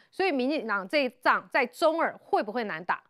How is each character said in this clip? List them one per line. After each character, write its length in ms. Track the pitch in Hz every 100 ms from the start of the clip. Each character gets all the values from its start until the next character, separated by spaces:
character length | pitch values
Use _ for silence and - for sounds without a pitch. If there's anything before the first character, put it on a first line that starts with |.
| _
所 160 | - 381
以 60 |
民 180 | 285 247
进 160 | 302 220
党 200 | 202 185
这 160 | 302
一 60 | 254 -
仗 260 | 302 214 185
在 140 | 311
中 360 | 262 - 320 330
二 140 | 262 190
会 200 | - 381
不 80 | 220
会 140 | 247
难 200 | 214 160
打？ 180 | 180 165 -